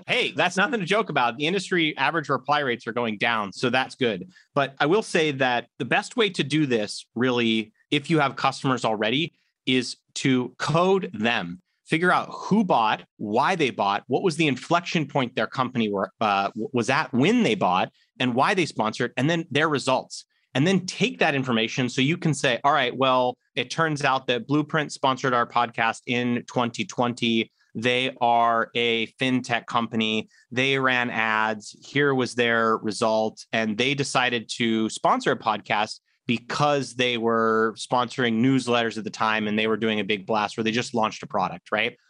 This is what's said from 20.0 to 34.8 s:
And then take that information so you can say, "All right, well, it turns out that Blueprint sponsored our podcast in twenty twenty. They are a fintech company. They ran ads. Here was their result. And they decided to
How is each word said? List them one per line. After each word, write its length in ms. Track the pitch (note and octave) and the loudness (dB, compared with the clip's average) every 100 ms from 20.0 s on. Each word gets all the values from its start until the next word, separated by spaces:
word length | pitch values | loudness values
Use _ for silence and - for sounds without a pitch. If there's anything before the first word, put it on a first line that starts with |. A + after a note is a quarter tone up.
| - - - _ _ | -2 -14 -18 _ _
And 120 | C3 D#3+ | 0 2
then 180 | F#3+ F#3 | 2 0
take 340 | - D#3+ D#3 | -2 -2 0
that 160 | E3+ C#3 | 0 0
information 520 | B2+ A2+ A2+ - B2 | 0 0 0 -2 -2
so 120 | C3+ | 0
you 160 | C3+ F3 | 0 0
can 180 | E3 | -2
say, 240 | C3+ C#3 A#2 | 0 0 0
"All 80 | C#3 | 2
right, 240 | D3+ B2 B2 | 2 0 0
well, 400 | C3 B2+ B2 B2 _ | 2 2 2 -4 _
it 160 | - A#2+ | -8 -4
turns 340 | - D#3+ C#3+ | -2 0 0
out 220 | C#3 C3 B2+ | 0 0 0
that 220 | B2 A2+ | -2 0
Blueprint 420 | D3 D3 D#3+ D3 | 0 0 -2 -4
sponsored 440 | - C3+ C3 C3+ | 0 0 2 2
our 120 | B2 A#2+ | 0 2
podcast 540 | A#2+ A#2+ - A2+ A2 - | 0 0 0 -2 -2 -4
in 360 | A#2+ B2 A#2+ - | -2 0 -2 -2
twenty 360 | C3 A#2 A#2 | -2 -2 -2
twenty. 680 | G2+ - B2 A#2+ A#2 A2+ G#2+ _ _ A2+ | -6 -2 -2 0 0 0 -2 _ _ -4
They 400 | B2 B2 C3 B2+ | 0 0 -2 -2
are 500 | A#2+ A#2 A#2 A2+ A2 | 0 2 2 2 0
a 320 | A#2+ A#2+ A2+ A2 - | -2 0 0 -4 -4
fintech 460 | C3 B2+ B2 A#2 - | -2 0 -2 -4 -2
company. 640 | A#2+ A2+ A2+ A2 A2 G2 _ _ | -2 -2 -2 0 -2 -4 _ _
They 280 | A#2+ C3+ C3+ | -2 0 2
ran 320 | C3 B2 A#2+ | 2 0 0
ads. 640 | A2 A2 A2 A2 G#2+ G#2 - - | -2 0 0 0 -4 -10 -20 -4
Here 280 | C#3 C#3+ | 0 2
was 200 | C3 A#2+ | 2 0
their 440 | A#2 A#2+ A#2 A2+ A2+ | 0 2 2 2 0
result. 680 | G#2+ F#2+ A2+ A2 A2 - - | -2 -2 0 2 0 -4 -6
And 260 | A#2 A2 G#2 | -2 0 0
they 160 | B2+ | 0
decided 540 | C#3+ C#3 C3+ B2 A#2+ A2 - | -2 -2 0 0 -2 -4 -2
to 320 | A#2 A2 | 0 0